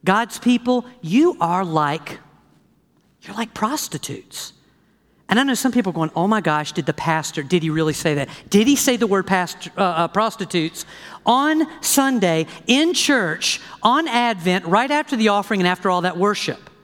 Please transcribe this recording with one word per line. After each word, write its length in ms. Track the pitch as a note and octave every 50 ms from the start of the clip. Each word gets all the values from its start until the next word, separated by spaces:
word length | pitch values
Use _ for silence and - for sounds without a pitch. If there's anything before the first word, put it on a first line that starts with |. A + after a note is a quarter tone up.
| -
God's 340 | - F#3+ G#3+ A#3 A3+ - -
people, 460 | - A#3+ B3 A#3 A#3+ A#3+ B3 B3 - - - -
you 360 | - D#3+ F3+ B3+ D#4 F4+ - -
are 240 | E3+ E3 F3 F#3 G3
like, 540 | F3 D#3+ D#3+ D3+ C#3+ D3 E3 - - - - - - _ _ _ _ _ _ _ _ _ _ _ _ _ _ _ _ _ _
you're 140 | _ - G3
like 180 | G#3+ A#3 A3+ -
prostitutes. 1000 | - G#3 A3 C#4+ D#4 - - - D3 - - A#2 - - _ - - - - - _ _ _ _ _ _ _ _ _ _ _ _ _ _
And 120 | - F#3+ A3+
I 40 | C4+
know 100 | C#4 B3+
some 180 | - - C4
people 200 | A3 A#3+ A3 F#3+
are 20 | D#3+
going, 160 | E3 D#3+ D#3 -
"Oh 120 | E3+ F3
my 140 | G3 A3 G#3+
gosh, 300 | E3 D#3+ D3+ D3+ D3+ D3
did 160 | - - C#3+
the 60 | - D3+
pastor, 500 | - - E3 D#3+ D#3+ D3 - - D#3+ C#3+
did 180 | C3 F3+ F3
he 80 | D#3+ D#3+
really 240 | D3+ D#3 D#3+ D#3 D3
say 220 | - - E3+ D3+
that? 140 | C#3+ C3+ - - - - -
Did 160 | - G3+ A3
he 100 | B3+ C#4+
say 220 | - - C#4 B3
the 80 | A3+ A#3+
word 220 | G#3 G3 G3 F#3
past-, 420 | - F#3+ F#3 F3+ E3 - - - D#3 -
uh, 40 | -
uh, 260 | G3 F#3 E3+ D#3+ E3+
prostitutes 800 | E3 - G3 A3 A3+ - - G3 - - F3 D#3 E3 - - - - - - - - - - _
on 440 | - A#3 C4 C#4 D4+ D#4 D#4 D#4+ D#4 - - -
Sunday 640 | - - C#4 C4+ C4+ C4 A#3 F#3+ F3 E3 D#3+ D#3+ - - - -
in 300 | - B3 C#4 D#4 E4+ F4+
church, 680 | - - - D4 B3+ G3+ E3 D#3 - - - - - - - - - -
on 240 | G#3+ B3 D4 E4
Advent, 580 | D4+ A#3 A#3+ A#3+ A#3+ A3+ F#3 E3 F3+ F3+ F#3+ F3+
right 240 | E3+ F3 G#3+ B3 C#4
after 260 | D4 D4 D4+ - C#4+
the 120 | A3+ A3
offering 320 | G#3+ G3+ G3+ G3 - A3 G3
and 80 | F3+
after 220 | F3+ F3+ F3 - G3+
all 120 | F3+ F3+
that 160 | E3+ F#3 E3
worship?" 520 | F3 F#3 G#3 G#3 - - - D#3+ - - - - _